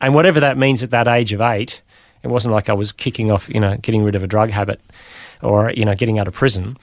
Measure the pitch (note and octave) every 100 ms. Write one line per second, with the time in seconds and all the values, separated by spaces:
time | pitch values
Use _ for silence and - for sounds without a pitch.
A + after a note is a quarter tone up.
0 | C3+ D3 F3+ D3+ C#3+ C3 C3+ B2+ A#2+ A#2+
1 | A#2 A#2+ A2 G#2 A#2+ G#2 A#2 - _ _
2 | _ _ B2 A#2+ A#2 G#2+ G#2 G2+ G#2 -
3 | A#2+ - A2 G2+ - A2 G2+ G2+ - A2
4 | G#2 G2 F#2 G#2+ A2+ G2+ G2+ - _ -
5 | - - - - A2+ G#2 A2+ A#2 G#2+ G2
6 | A#2 G#2+ G2 - C3+ G2+ F#2 -